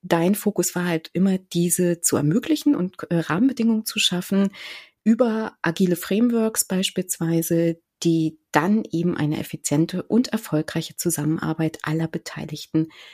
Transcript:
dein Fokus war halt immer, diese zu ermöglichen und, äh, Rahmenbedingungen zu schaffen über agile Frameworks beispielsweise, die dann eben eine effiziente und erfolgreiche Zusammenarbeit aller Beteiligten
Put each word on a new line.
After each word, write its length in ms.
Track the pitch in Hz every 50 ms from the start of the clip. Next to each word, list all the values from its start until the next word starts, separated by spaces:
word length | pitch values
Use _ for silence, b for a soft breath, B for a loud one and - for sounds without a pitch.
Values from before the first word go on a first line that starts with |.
dein 340 | - 180 175 165 165 185 208
Fokus 400 | - - 208 196 - 175 - -
war 120 | 175 175
halt 240 | 175 170 160 165 -
immer, 240 | - 170 190 196 190
diese 640 | 185 - - - 170 175 180 170 - 180 175 175 170
zu 160 | - - -
ermöglichen 580 | 117 143 147 160 240 - - 311 302 - 294 285
und, 220 | - 180 185 - - - -
äh, 60 | 170
Rahmenbedingungen 680 | 170 160 - 156 151 247 269 247 - 226 226 226 220 220
zu 140 | - - -
schaffen 540 | - - 180 180 185 - 196 196 196 196 B B B B B B B B B B -
über 480 | 208 233 233 254 233 220 220 220 - - _
agile 360 | - 165 165 - 190 180 180
Frameworks 680 | 170 - - 190 208 240 247 233 233 220 220 220 - -
beispielsweise, 1120 | - 190 185 190 - - - 185 - - - 170 165 170 165 165 - 170 165 170 170 165 165 _ _ _ - -
die 340 | 165 165 165 160 156 156 - _ _
dann 320 | - 151 151 185 208 220 -
eben 320 | - - 165 170 175 -
eine 240 | - 151 147 151 -
effiziente 640 | - - - - - - 147 147 165 170 - 180 -
und 240 | - - 226 254 -
erfolgreiche 680 | - 220 - - - 151 156 - - 170 160 - -
Zusammenarbeit 840 | - - 175 156 - 147 151 160 165 - 156 160 160 160 156 - -
aller 240 | - - 156 160 165
Beteiligten 840 | 160 - 170 - - - 156 147 147 151 147 - - - 311 320 320 B B B B